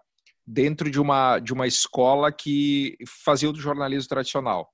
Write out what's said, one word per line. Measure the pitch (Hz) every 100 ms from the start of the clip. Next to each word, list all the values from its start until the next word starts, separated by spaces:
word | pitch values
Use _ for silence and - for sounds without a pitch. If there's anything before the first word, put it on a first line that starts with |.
| _ _ _ _ -
dentro | 113 143 151 151
de | 139
uma, | 143 139 131 117
de | 117
uma | 131 127
escola | - - - 127 143 151
que | 147 151 143 143 143 139 - 123 -
fazia | - 139 151
o | 151
jornalismo | 143 143 139 139 127
tradicional. | 135 127 143 127 92 82